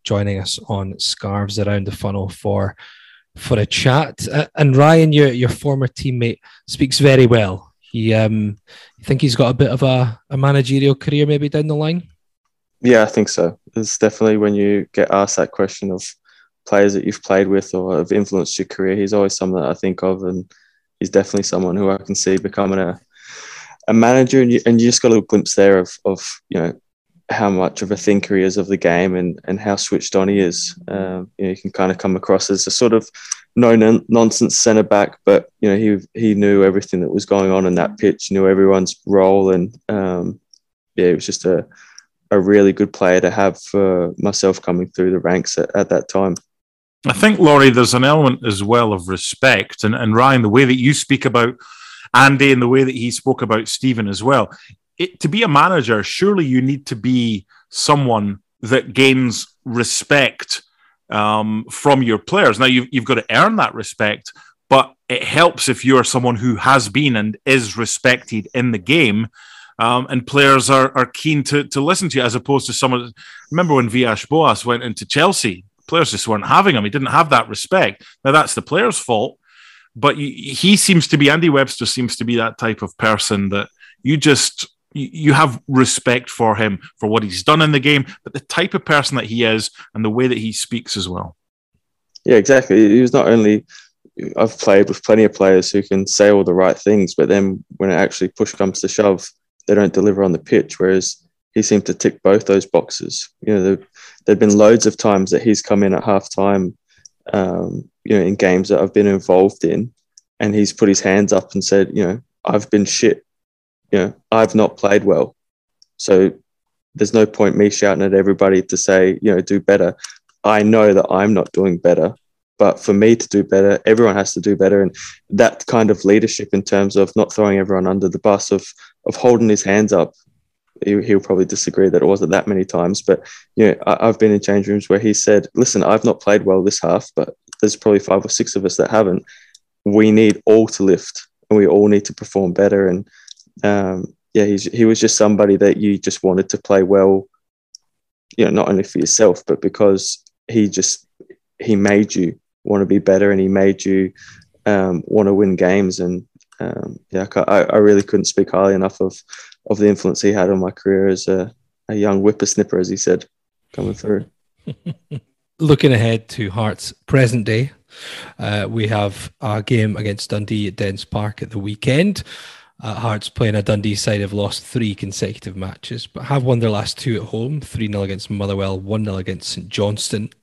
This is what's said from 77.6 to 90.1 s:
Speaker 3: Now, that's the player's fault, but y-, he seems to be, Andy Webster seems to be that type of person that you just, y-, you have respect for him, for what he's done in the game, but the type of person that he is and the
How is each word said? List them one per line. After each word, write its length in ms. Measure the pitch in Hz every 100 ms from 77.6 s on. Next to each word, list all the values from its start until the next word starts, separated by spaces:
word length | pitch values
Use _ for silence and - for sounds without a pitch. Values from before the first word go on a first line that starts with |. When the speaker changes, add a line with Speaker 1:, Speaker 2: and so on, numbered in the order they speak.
| - 185 113 - - _
Speaker 3:
Now, 80 | 135
that's 220 | 151 123
the 80 | -
player's 380 | - 165 233 -
fault, 400 | - 110 127 _ _ _ - _ _ 113
but 220 | 143 151
y-, 160 | 143 -
he 400 | 139 127 190 208
seems 320 | - 170 -
to 100 | 147
be, 120 | 143
Andy 200 | 160 165
Webster 360 | 139 131 - 113
seems 320 | 127 120 -
to 80 | 117
be 100 | 117
that 220 | 113 -
type 240 | 113 107
of 140 | 101 -
person 520 | 110 104 - 101 98
that 200 | 101 - _ - _
you 140 | 127 151
just, 500 | 151 131 - - - _ _
y-, 160 | 151 131
you 220 | 160 147
have 280 | 143 156 113 -
respect 600 | 131 123 - 127 123 -
for 260 | - 113 107
him, 240 | 110 95 - -
for 120 | 107
what 140 | 113
he's 200 | 104 90
done 180 | 147 156
in 100 | 151
the 80 | 143
game, 260 | 143 143 135 -
but 100 | -
the 60 | 139
type 340 | - - 190 190
of 100 | -
person 300 | 147 - 131
that 100 | 107
he 180 | 117
is 280 | 113 110 - - - 107
and 100 |
the 40 | 110